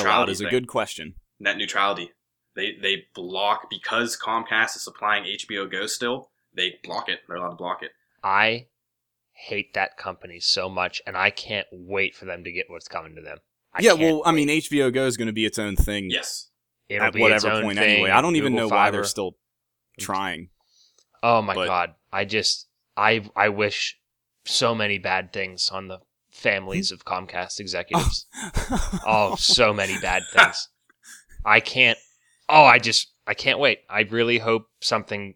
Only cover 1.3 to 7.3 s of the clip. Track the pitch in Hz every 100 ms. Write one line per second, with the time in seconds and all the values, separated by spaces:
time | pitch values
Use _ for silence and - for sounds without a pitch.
1.3 | - 101 98 98 104 101 101 87 _ _
2.3 | _ _ - 107 98 98 95 - 104 90
3.3 | 92 104 107 - 98 - 113 117 - -
4.3 | 113 113 110 113 - - - 104 104 95
5.3 | 104 - 101 95 95 107 - 120 135 -
6.3 | _ _ 92 90 - 87 85 - 90 -